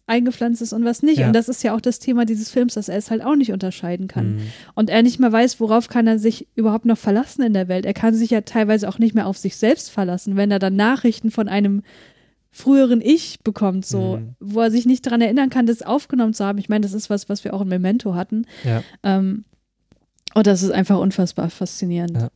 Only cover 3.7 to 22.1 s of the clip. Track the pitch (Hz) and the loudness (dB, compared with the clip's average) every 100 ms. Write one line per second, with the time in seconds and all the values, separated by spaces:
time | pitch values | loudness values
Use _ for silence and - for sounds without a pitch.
3.7 | - 175 180 190 - 110 107 107 - - | -6 -6 -6 -6 -4 -4 -4 -8 -14 -10
4.7 | - 220 214 240 240 247 220 247 - 220 | -2 2 4 4 4 2 4 2 0 0
5.7 | 226 233 247 226 220 220 220 - - 220 | 0 0 0 2 2 0 -2 -8 -2 0
6.7 | 220 233 220 - 202 269 - 240 196 185 | 0 0 0 2 0 -2 -2 0 0 0
7.7 | 185 190 202 226 226 226 226 - 233 214 | -2 -4 -2 0 2 0 0 -2 -2 2
8.7 | 214 196 196 226 220 196 196 190 - 220 | 0 0 0 2 2 -2 -4 -6 -2 0
9.7 | 320 - - 185 180 - 196 208 196 190 | 0 -2 -4 -2 -4 -4 0 2 2 0
10.7 | 196 208 262 240 220 226 226 202 196 202 | 2 2 2 0 0 -4 -2 -2 0 0
11.7 | 202 - - - _ _ _ _ - 262 | 0 -4 -18 -20 _ _ _ _ -6 4
12.7 | 277 262 233 214 320 - - 226 202 202 | 4 6 4 4 2 0 -8 -6 -2 -2
13.7 | 185 - 196 185 110 113 127 202 214 226 | -2 -4 -2 -2 -4 -8 -14 -6 0 2
14.7 | 226 240 254 262 233 226 254 269 262 233 | 2 2 2 2 0 2 2 2 2 0
15.7 | 233 - 262 - 254 226 214 202 202 196 | 0 -2 -4 -2 0 0 0 -4 -4 -2
16.7 | 214 202 202 - 202 - 202 - 196 196 | -2 -2 -4 -4 -4 -4 -8 -6 -6 -2
17.7 | 180 185 233 196 175 190 220 233 - 127 | -2 0 0 -2 -4 -4 -4 -6 -6 -2
18.7 | 113 - - 196 190 190 208 - _ _ | -2 -4 -6 0 0 0 -4 -10 _ _
19.7 | _ _ _ _ _ - 214 208 185 190 | _ _ _ _ _ -2 2 4 4 2
20.7 | 190 185 190 196 - 180 - 165 - 180 | 0 2 2 2 0 -2 -2 -6 -6 -10
21.7 | - 180 175 175 | -6 -4 -4 -4